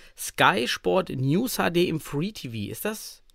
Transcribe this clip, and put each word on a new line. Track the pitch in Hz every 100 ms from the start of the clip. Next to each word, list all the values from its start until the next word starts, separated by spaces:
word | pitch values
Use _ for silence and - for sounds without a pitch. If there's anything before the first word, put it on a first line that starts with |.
| - -
Sky | - - 135 190 240
Sport | - 185 180 -
News | 131 135 170 254 -
H | 190
D | 170 175
im | 156
Free | - 143 190
T | 214 131
V. | 113 101
Ist | 104
das | 208 220 - - _